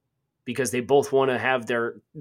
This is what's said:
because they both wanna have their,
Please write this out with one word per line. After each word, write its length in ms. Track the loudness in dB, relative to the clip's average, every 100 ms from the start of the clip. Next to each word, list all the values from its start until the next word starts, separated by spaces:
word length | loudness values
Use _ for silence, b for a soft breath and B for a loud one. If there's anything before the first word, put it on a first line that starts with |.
| _ _ _ _
because 280 | -8 -4 -2
they 80 | -4
both 320 | 2 2 4
wanna 260 | 2 2 0
have 300 | 0 -2 -2
their, 300 | -2 -4 -8 _ -18